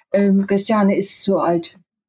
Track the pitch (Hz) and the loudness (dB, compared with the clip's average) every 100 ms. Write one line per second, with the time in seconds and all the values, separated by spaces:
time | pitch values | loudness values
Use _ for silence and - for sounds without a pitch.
0 | _ 202 202 196 196 202 202 214 196 180 | _ 0 2 2 0 -2 0 0 2 0
1 | 196 - - 180 170 170 - - _ _ | -2 -4 -2 0 0 -2 -4 -14 _ _